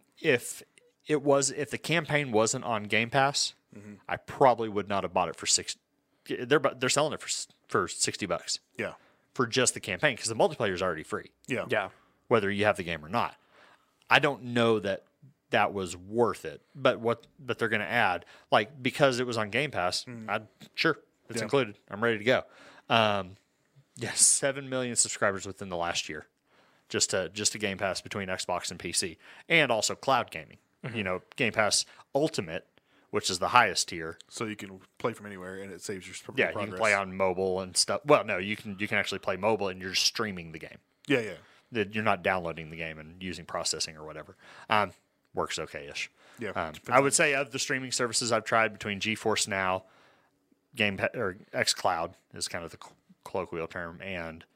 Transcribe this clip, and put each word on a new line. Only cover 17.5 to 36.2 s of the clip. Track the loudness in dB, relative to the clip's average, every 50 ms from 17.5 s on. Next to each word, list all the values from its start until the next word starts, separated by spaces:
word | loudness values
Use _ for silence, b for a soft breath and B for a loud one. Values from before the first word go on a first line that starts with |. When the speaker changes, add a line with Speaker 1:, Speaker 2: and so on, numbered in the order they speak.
| -4 -2
Speaker 1:
they're | -2 0
gonna | 0 0 0
add, | 0 2 2 4 2 2 0 -4 B B B B B
like, | 2 2 2 0 -4 -6
because | -4 -2 2 4 4 4 4 2
it | -2 -2
was | -2 -4
on | -2 -2
Game | -2 -2 -2 -2
Pass, | -2 -2 -2 -2 -2 -4 -6
Speaker 2:
Mm. | -8 -12 -12 -6 -4
Speaker 1:
I'd, | -4 -4 -4 -8 _ -20 -20 -12 _
sure, | 0 0 0 0 -2 -6 _ _ _ _ -8
it's | -6 -6
Speaker 2:
Yeah. | -2
Speaker 1:
included. | 2 2 2 2 0 -4 _ _ -14
I'm | -6 0
ready | 0 0 0 2
to | 2
go. | 2 2 2 2 -4 B B B B B B B 2
Um, | 4 4 4 4 2 0 -4 -8 -12 -20 _ _ _ _ _ _ _ _ _ _ -12
yeah, | -10 -8 -4 0
seven | 4 4 4 4 4 0 0 -2 -2 -6 -4
million | -4 -2 -2 -2 0
subscribers | 0 0 0 0 0 2 2 2 0 -6
within | -10 -10 -10 -8 -6
the | -4
last | -2 -2 0 -2 -2 -4 -6
year, | -8 -12 -14 _ _ _ _ b b b b b b b b b
just | -2 0 0 0
to, | 0 0 -2 -2
just | -4 -4 -2 -2
to | -2 -2
Game | -4 -4 -2 -2
Pass | -2 -2 -2 -4
between | -6 -8 -8 -6 -6
Xbox | -4 -6 -4 -4 -4 -4 -4 -4 -8
and | -10 -8
P | -8 -6
C, | -2 -2 -4 -4 -6 -12 B B B B B B
and | 4 4 4 4
also | 2 2 0 -2 -4
cloud | -2 0 2 2 2 2 -2
gaming. | -6 -12 -12 -14 -18 -20 _ _ _ _ -10
Speaker 3:
Mm-hmm. | -8 -4
Speaker 1:
You | -4 -2
know, | -2 -4 -4 -6 -8 -4
Game | -2 -2 0
Pass | 2 2 2 4 2 0 0 B B B B B 0
Ultimate, | 0 0 0 0 -2 -6 -6 -6 -8 -10 _ _ _ _ b b b b b
which | b -2 -2 -2
is | -2 -2
the | 0 4
highest | 6 6 6 4 2 -2 -4 -4
tier. | -6 -8 -8 -10 -10 -12 -16 _
Speaker 2:
So | -10 -8 -6
you | -6 -6
can | -8 -12 -14 -16 -18 -20 _ _ -4
play | -4 -4 -4
from | -6 -12
anywhere, | -14 -14 -12 -12 -12 -10
and | -12 -12 -12
it | -14 -12
saves | -10 -8 -8 -8 -10
your | -12 -14
sp-, | -16